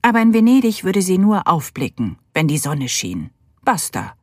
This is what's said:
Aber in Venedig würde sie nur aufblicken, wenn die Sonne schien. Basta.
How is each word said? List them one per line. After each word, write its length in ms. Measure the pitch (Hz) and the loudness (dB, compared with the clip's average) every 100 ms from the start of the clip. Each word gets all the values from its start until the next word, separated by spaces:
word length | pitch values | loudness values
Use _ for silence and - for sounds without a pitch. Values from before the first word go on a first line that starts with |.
Aber 180 | 240 226 | 2 4
in 120 | 226 | 4
Venedig 520 | 226 226 262 240 208 | 4 4 4 2 -2
würde 180 | 185 196 | -2 -2
sie 160 | 185 185 | 0 2
nur 280 | 202 208 - | 2 2 0
aufblicken, 720 | 165 - - 135 - 110 - _ | -2 -2 -8 -8 -4 -8 -8 _
wenn 140 | - 160 | -2 0
die 100 | 147 | 0
Sonne 300 | 143 147 131 | -4 -6 -4
schien. 420 | - 90 90 78 _ _ _ | -6 -6 -8 -10 _ _ _
Basta. 500 | - 208 - - 98 - | -4 -2 -4 -8 -10 -16